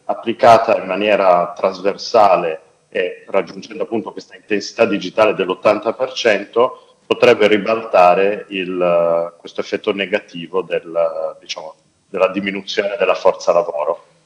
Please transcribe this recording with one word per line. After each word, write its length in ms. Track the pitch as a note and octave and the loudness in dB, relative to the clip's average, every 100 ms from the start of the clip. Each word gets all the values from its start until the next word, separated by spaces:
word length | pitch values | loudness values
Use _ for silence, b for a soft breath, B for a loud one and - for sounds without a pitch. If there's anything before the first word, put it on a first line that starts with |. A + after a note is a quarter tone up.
applicata 720 | - G#2+ A#2+ A2 A#2+ A2+ - G2 | -10 -6 -6 2 6 6 4 -2
in 100 | F#2+ | -2
maniera 680 | F#2+ G#2+ G2 F#2+ F2 F2 - | -2 2 4 4 4 2 -2
trasversale 1040 | G2 F#2 G2 F2+ - A#2 G2+ F2 E2+ D#2+ _ _ _ | -4 -2 -4 -4 0 4 6 4 0 -6 _ _ _
e 300 | G#2 F2+ - - | -6 -6 -8 -4
raggiungendo 560 | G2 F2 F#2+ - G#2 | -4 -4 -10 -16 -10
appunto 280 | - A2+ G#2 | -6 -6 -6
questa 220 | G2 - | -12 -18
intensità 500 | F#2+ - G#2 F#2+ - | -20 -6 -6 -6 -2
digitale 500 | A2 G2+ F2+ - G#2+ | 0 0 -4 0 0
dell'ottanta 600 | F#2 F#2 F#2 A2+ G#2+ A2+ | 2 -4 -2 0 0 -2
per 180 | - C3 | -4 -6
cento, 840 | - A#2 G2+ - A#2 B2+ - _ _ - | -2 0 0 -2 0 -2 -2 _ _ -6
potrebbe 400 | - B2 A2 G#2 | 2 4 6 4
ribaltare 1000 | G#2+ G2+ A2+ - F#2+ F2+ F2+ G2 G#2 - | 2 0 -4 0 4 6 6 2 -2 -8
il, 840 | G2 F2+ F#2 F2 E2+ E2+ E2+ E2+ - | -8 -6 -2 0 2 2 0 -4 -10
questo 240 | - - | -12 -12
effetto 300 | - G2+ - | -8 -6 -4
negativo 680 | G2 F#2+ F#2 - E2+ D#2+ F#2 | -4 -4 -4 -6 -14 -6 -6
del, 760 | E2+ E2+ E2+ E2 E2 D#2+ D#2 D#2 | -4 -6 -4 -4 -4 -4 -8 -10
diciamo, 340 | E2 - D#2 - _ _ _ | -14 -14 -14 -20 _ _ _
della 200 | F#2 F#2 | -2 0
diminuzione 680 | F#2+ G2 G2 - - G2+ G2+ | 0 -6 -8 -6 -4 -4 -2
della 160 | F#2 | 0
forza 380 | F2+ F#2+ - - | 2 0 0 0
lavoro. 520 | E2+ E2+ D#2 D2 E2+ _ _ | 0 0 -4 -4 -6 _ _